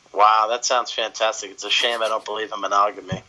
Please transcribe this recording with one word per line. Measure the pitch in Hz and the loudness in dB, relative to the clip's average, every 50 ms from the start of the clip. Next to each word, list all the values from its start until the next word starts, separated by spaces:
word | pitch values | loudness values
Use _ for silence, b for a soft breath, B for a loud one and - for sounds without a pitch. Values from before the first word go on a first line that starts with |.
| _ _ - | _ _ 2
Wow, | 98 104 107 110 110 107 110 | 4 6 6 6 4 2 2
that | 120 120 - | 0 -2 -2
sounds | - 131 123 117 - | 0 0 0 0 -2
fantastic. | - 120 110 104 - - 110 110 107 - 104 95 | -4 -6 -6 -6 -2 -2 -2 -2 -2 -4 -10 -14
It's | 95 - 104 | -14 -12 -6
a | 104 | -2
shame | - - 123 120 117 113 110 | -2 0 0 0 0 0 -2
I | 110 | -2
don't | 110 107 - | -2 -4 -4
believe | 107 107 110 107 104 110 | -6 -6 -6 -6 -8 -8
in | 101 | -6
monogamy. | 98 98 101 101 104 104 95 95 92 - 95 - - | -4 0 2 2 2 2 0 -6 -8 -8 -8 -8 -10